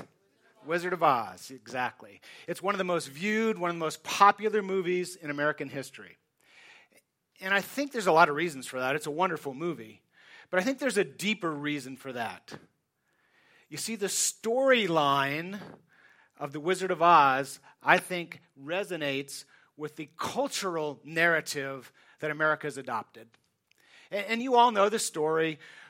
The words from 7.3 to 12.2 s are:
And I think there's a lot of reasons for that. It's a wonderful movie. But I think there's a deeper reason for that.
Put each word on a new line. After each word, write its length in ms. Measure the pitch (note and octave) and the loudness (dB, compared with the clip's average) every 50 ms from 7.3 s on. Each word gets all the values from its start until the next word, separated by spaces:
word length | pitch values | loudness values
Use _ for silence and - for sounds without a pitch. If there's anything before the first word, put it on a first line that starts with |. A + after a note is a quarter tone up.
| _ - | _ -10
And 120 | F#3 F#3+ G3 | -4 0 0
I 80 | G3 | 0
think 320 | F#3 - - - D4 C4+ - | 0 -2 -4 -6 -4 -4 -4
there's 140 | A#3 G#3 | -2 2
a 60 | F#3+ D#3+ | 6 8
lot 160 | D#3+ F3 D#3 | 8 8 8
of 80 | C#3+ | 6
reasons 300 | D3 E3+ F3 C#3+ C3+ A#2+ | 2 -2 -4 -4 -6 -10
for 140 | - - B2+ | -8 -6 -2
that. 160 | B2+ C3 C#3+ | -2 0 -2
It's 100 | D#3 - | -2 -4
a 40 | D3+ | -4
wonderful 440 | D3 D#3 F#3 F#3 E3 D3 - C#3+ B2+ | -2 0 0 0 0 -2 -6 -8 -8
movie. 480 | C3+ E3 F3 D#3 A#2 A2 A2 G#2+ - _ _ _ _ - - - - - - | -6 -6 -6 -6 -8 -10 -18 -20 -20 _ _ _ _ -20 -20 -20 -20 -10 -4
But 100 | - F#3 | 0 0
I 20 | F#3 | 0
think 160 | B3+ C#4 C4 | 0 0 -2
there's 200 | D4 C4 F#3+ G3+ | -2 -2 0 0
a 60 | F3+ | 0
deeper 460 | C#3+ C3+ - D#3+ G#3 A3 - - E3 | -2 -2 -6 -4 -4 -2 -2 -2 -6
reason 460 | D3+ C#3+ C#3+ D3 D3 C#3+ B2 C3 C3+ | -4 -4 -4 -4 -6 -6 -8 -10 -14
for 160 | - - C3+ B2 | -14 -12 -10 -8
that. 400 | A#2+ | -6